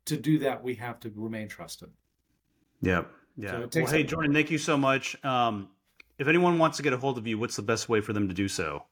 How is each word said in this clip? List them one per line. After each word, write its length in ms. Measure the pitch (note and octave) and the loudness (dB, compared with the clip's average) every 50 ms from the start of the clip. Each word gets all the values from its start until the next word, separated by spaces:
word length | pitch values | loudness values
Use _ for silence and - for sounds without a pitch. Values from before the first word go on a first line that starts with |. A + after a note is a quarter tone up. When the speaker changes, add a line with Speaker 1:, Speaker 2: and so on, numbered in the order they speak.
| - | -8
Speaker 1:
to 120 | - D3+ C#3+ | -6 -6 -4
do 220 | A2+ D3 D#3 D3 | 2 2 2 2
that, 240 | C3+ C3+ B2 B2 A#2+ | 2 0 -2 -2 -6
we 120 | B2+ B2 | -6 -6
have 240 | A#2 A#2+ A#2+ A2+ - | -6 -6 -10 -10 -10
to 100 | - A#2 G#2+ | -12 -12 -10
remain 320 | G#2 A2 A2+ A2+ A2 G#2+ G2 | -8 -8 -6 -6 -6 -8 -10
trusted. 420 | - - - - - - - E2 _ _ _ _ _ _ _ _ _ _ _ _ _ _ _ _ _ - | -12 -14 -14 -14 -14 -16 -16 -20 _ _ _ _ _ _ _ _ _ _ _ _ _ _ _ _ _ -2
Speaker 2:
Yep. 280 | - F#2 F#2 F2 D#2+ - - - _ _ - - | 0 2 2 2 2 -2 -8 -20 _ _ -14 -10
Yeah. 120 | G#2+ G2 | -8 -6
Speaker 1:
So 40 | F2+ | -6
it 40 | F2 | -6
Speaker 2:
Well, 80 | A#2+ A#2+ | -6 -2
Speaker 1:
takes 220 | - D#3+ D#3+ B2+ | 0 0 0 2
Speaker 2:
hey, 120 | D3+ D#3 D3 | 2 0 0
Speaker 1:
time. 40 | C#3 | 0
Speaker 2:
Jordan, 240 | D#3 D#3+ D#3 D3 C#3+ | -2 -2 2 2 4
thank 180 | D3+ D#3 D3+ | 4 2 2
you 60 | E3 D3 | 0 -2
so 200 | - - D#3 C#3 | 0 0 2 2
much. 460 | C3+ C3+ C3+ C3+ - - - - - | 4 4 2 2 0 -4 -8 -6 -4
Um, 460 | C#3 C3 B2 A#2+ A#2 G#2+ G2+ G2 - _ _ _ _ _ _ - _ _ - | -2 2 2 2 2 0 -2 -8 -10 _ _ _ _ _ _ -20 _ _ -4
if 100 | C#3 C#3 | 2 4
anyone 300 | E3 F3 F3+ F3 F3 E3 | 4 6 6 6 6 6
wants 200 | D#3+ D#3 D3+ - | 4 2 2 2
to 60 | C#3+ | 0
get 100 | D3 B2+ | 0 0
a 40 | A#2+ | 2
hold 200 | C3 C#3 C3 A#2+ | 0 -2 -2 -2
of 100 | G#2+ A#2 | -4 -4
you, 100 | A2 G#2 | -4 -2
what's 180 | A#2 A#2 - | -4 -4 -4
the 60 | - | -4
best 260 | G#2 G#2 A2+ A2 - - | -2 -2 0 -2 0 2
way 140 | A#2 A2 | 2 2
for 120 | G#2 - G#2+ | 2 2 0
them 140 | G#2 G#2 F#2+ | 0 0 0
to 60 | F2+ | 0
do 140 | F2+ G2 F#2+ | 0 -2 -2
so? 380 | - - F2 D2+ D2 D2 - _ | 0 -2 -4 -4 -4 -8 -10 _